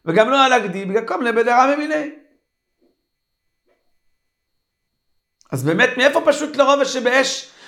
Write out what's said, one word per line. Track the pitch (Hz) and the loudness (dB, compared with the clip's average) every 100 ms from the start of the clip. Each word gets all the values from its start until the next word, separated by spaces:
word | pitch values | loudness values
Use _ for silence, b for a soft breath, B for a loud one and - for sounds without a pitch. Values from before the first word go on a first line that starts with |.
וגם | 165 170 226 | -4 0 2
לא | 277 | 4
על | 262 | 4
הגדי, | 240 208 185 | 2 0 -8
בגלל | 196 202 | -4 -4
קמלי | 226 359 247 | -4 -4 -2
בדרבה | 226 233 240 262 285 | 0 2 2 2 0
מיניה. | 302 302 302 - _ _ _ _ _ _ _ _ _ _ _ _ _ _ _ _ _ _ _ _ _ _ _ _ _ _ _ _ _ _ _ _ - | -2 -4 -6 -12 _ _ _ _ _ _ _ _ _ _ _ _ _ _ _ _ _ _ _ _ _ _ _ _ _ _ _ _ _ _ _ _ -12
אז | 135 | -6
באמת, | 135 170 247 247 | -2 0 0 2
מאיפה | 262 285 320 | 0 2 0
פשוט | 294 302 - | 0 -2 0
לרובה | 277 285 | 2 2
שבאש | 277 254 240 262 262 - - B | 0 -2 0 0 0 -4 -12 B